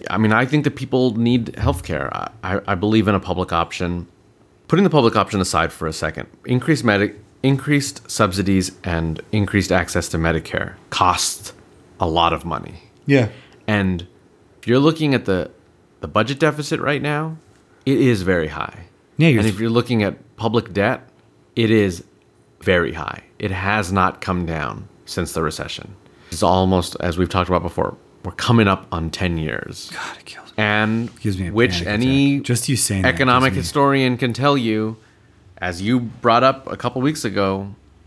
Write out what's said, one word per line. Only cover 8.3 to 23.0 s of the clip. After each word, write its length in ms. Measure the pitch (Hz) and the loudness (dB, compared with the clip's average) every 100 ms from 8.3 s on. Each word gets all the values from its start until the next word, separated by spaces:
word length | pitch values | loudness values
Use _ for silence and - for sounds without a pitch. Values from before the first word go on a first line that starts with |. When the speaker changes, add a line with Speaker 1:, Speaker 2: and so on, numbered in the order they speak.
| 90 95 95 90 - | 2 2 2 0 -4
Speaker 1:
and 360 | 92 82 82 78 - | -4 -2 -2 -4 -4
increased 400 | 110 95 101 92 | -2 0 0 2
access 360 | 92 87 90 - | 2 2 -2 -2
to 80 | 85 | 0
Medicare 580 | 80 80 - - - - - | 0 0 -2 -6 -6 -12 -8
costs 640 | - 90 90 - - - - - - - - | 0 2 2 -2 -6 -12 -18 -20 -20 -14 -4
a 80 | 87 | 0
lot 240 | 82 82 | 2 2
of 120 | 80 85 | 0 -4
money. 300 | 67 50 - - _ - | -8 -10 -18 -20 _ 2
Speaker 2:
Yeah. 220 | 139 107 - - - - | 2 2 -4 -20 -12 -2
Speaker 1:
And 420 | 104 95 90 92 _ _ _ _ _ | 0 0 -2 -6 _ _ _ _ _
if 60 | - | 0
you're 120 | 123 | 2
looking 340 | 147 156 151 127 | 2 2 0 0
at 100 | - | 0
the, 240 | 92 - - _ _ _ _ | -2 -2 -10 _ _ _ _
the 60 | - | -4
budget 320 | 107 113 139 | 0 0 0
deficit 400 | 156 147 143 165 | 0 0 -4 -4
right 220 | - 147 | -2 -2
now, 360 | 147 147 160 160 _ _ _ _ - | -2 -4 -4 -10 _ _ _ _ 0
it 140 | 135 | 4
is 220 | 131 107 | 4 4
very 260 | 87 87 78 | 2 0 0
high. 380 | 76 - - 87 _ _ - | -4 -8 -10 -20 _ _ 2
Speaker 2:
Yeah, 120 | 160 | 4
you're 100 | 117 | 4
Speaker 1:
And 60 | 110 | 2
Speaker 2:
th- 100 | 98 | 0
Speaker 1:
if 40 | |
you're 100 | 113 | 0
looking 340 | 117 113 117 | 0 2 2
at 320 | 98 - - - | 0 -2 -12 -6
public 340 | 110 117 - | 0 0 0
debt, 380 | 92 104 131 - _ _ _ _ - | 0 0 0 -8 _ _ _ _ 0
it 160 | 113 | 4
is 320 | 110 101 87 - _ _ _ _ _ | 4 2 -2 -12 _ _ _ _ _
very 320 | - 90 71 | 2 2 2
high. 300 | 82 | -4